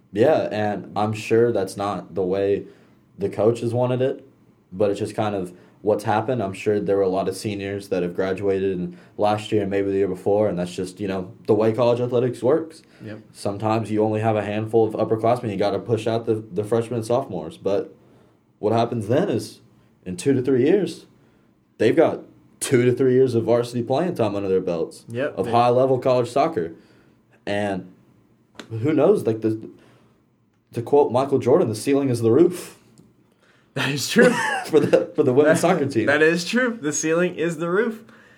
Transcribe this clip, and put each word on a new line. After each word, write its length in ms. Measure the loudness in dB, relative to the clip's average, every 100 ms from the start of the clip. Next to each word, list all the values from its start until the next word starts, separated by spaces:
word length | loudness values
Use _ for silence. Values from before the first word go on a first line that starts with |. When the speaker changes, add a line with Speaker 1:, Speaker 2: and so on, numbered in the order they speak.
| _
Speaker 1:
Yeah, 360 | 2 4 4 0
and 400 | -2 -2 -4 -6 -4
I'm 160 | -4
sure 380 | -4 0 4 4
that's 240 | 2 -2 -4
not 380 | -6 -6 -8
the 80 | -4
way 440 | -2 0 0 -2 -4 -18 _ _ _ -8
the 100 | -6
coaches 460 | 0 2 2 -2
wanted 260 | 0 0 0
it, 240 | -2 -4 -12 _ _ _ _
but 180 | -2 0
it's 80 | 0
just 140 | -4 -4
kind 180 | -4
of 180 | -4 -6 -12 -20 _
what's 220 | -2 0
happened. 360 | 0 0 0 -2
I'm 120 | -4
sure 260 | -4 -2 0
there 180 | 2 2
were 60 |
a 60 | 2
lot 200 | 0 -2
of 80 | -4
seniors 520 | -6 -6 -6 -8 -4
that 160 | -4
have 100 | -2
graduated 580 | -2 -4 -2 -2 0 -2 -4
in 180 | -6 -10 -16 -2
last 340 | 0 0 -2
year 120 | -2
and 80 | 0
maybe 180 | -2 0
the 60 | 0
year 100 | 0
before, 400 | -2 0 2 2
and 80 | -2
that's 180 | -6
just, 260 | -6 -10 -8
you 80 | -6
know, 240 | -6 -8 -8 0
the 60 |
way 180 | 2 2
college 280 | 2 2 0
athletics 440 | 0 0 -2 -2
works. 380 | 0 0 -2 -16 _ -18
Speaker 2:
Yep. 180 | -16 -16 -20
Speaker 1:
Sometimes 580 | -10 -8 -4 0 0 0
you 140 | 0
only 160 | 0 0
have 160 | 0 0
a 60 |
handful 400 | -2 -4 0 2
of 100 | 2
upperclassmen. 560 | 0 -2 0 2 0 -2
You 60 | -2
gotta 240 | -2 -2
push 260 | -2 -2 0
out 200 | -2 -2
the, 100 | -4
the 260 | -4 -6
freshmen 360 | -2 0 -2 -4
and 80 | -2
sophomores. 500 | -2 -2 -8 -10 -8
But 360 | -4 -2 -4 -12 _ _ _ _ _ -6
what 120 | 0
happens 360 | 0 0 -2 -2
then 200 | 0 0
is 320 | -2 -6 -16 _ _ _ _
in 120 | -12 -4
two 160 | 0
to 80 | 0
three 200 | 2 2
years, 420 | 4 4 0 -6 -18 _ _ _ _ _ _ 0
they've 160 | 2 4
got 240 | 2 2 -12 _ _ -12
two 240 | 0 2
to 80 | 4
three 220 | 4 4
years 200 | 4 4
of 80 | 2
varsity 380 | 2 2 0 -4
playing 320 | -2 -2 -2
time 220 | -2 -2 -2
under 120 | 0
their 120 | 0
belts 440 | 0 -4 -4 -10 -12
Speaker 2:
Yep. 260 | -6 -6 -4
Speaker 1:
of 100 | 0
Speaker 2:
They 40 |
Speaker 1:
high-level 460 | 2 4 4 2 2
college 320 | 2 0 0
soccer. 420 | 0 0 -2 -6 -10 _ _ _ _ _ _
And 480 | -6 -2 -2 -4 -8 -20 _ _ _ _ _ -20 -12
who 220 | -4 0
knows? 340 | 2 4 2 0
Like, 140 | -2
the, 280 | -2 -4 -8 -20 _ _ _ _ _ _ _ _ _
to 100 | -10
quote 300 | 2 2 4
Michael 260 | 2 0 0
Jordan, 300 | 4 2 2
"The 60 | -2
ceiling 320 | 0 0 0
is 120 | 0
the 100 | 4
roof." 460 | 6 4 2 -14 -20 _ _ -20 _ _ _ _ _ _
Speaker 2:
That 160 | -6 -4
is 180 | -4 0
true. 220 | 6 6
Speaker 1:
<laughs> 340 | 4 -4 -6 2
For 140 | 2
the, 320 | 4 2 2
for 80 | 0
the 80 | 2
women's 280 | 4 4 4
Speaker 2:
That, 80 | 2
Speaker 1:
soccer 120 | 0 0
team. 200 | -2 0
Speaker 2:
that 160 | 4
is 220 | 4 2 0
true. 320 | -2 -2 -4
The 120 | -6
ceiling 420 | -4 0 0 0
is 240 | -2 -6 -4
the 100 | -2
roof. 340 | 0 -2 -4 -14 -20 -20